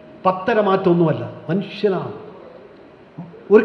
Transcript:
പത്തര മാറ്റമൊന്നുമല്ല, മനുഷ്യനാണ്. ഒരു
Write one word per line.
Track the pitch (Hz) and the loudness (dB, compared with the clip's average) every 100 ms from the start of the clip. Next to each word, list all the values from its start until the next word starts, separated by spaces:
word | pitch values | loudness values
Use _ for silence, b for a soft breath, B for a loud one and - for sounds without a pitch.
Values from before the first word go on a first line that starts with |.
| - - 185 | -20 -4 -2
പത്തര | - - 220 202 | -2 0 0 2
മാറ്റമൊന്നുമല്ല, | 190 185 170 160 120 113 - - | 2 2 2 2 0 -6 -12 -6
മനുഷ്യനാണ്. | 185 - - 208 170 131 - - - - - - - - - - - 175 - - | -6 -6 -4 -2 -2 -6 -12 -16 -20 -20 -20 -20 -20 -20 -20 -20 -18 -18 -10 4
ഒരു | 214 | 6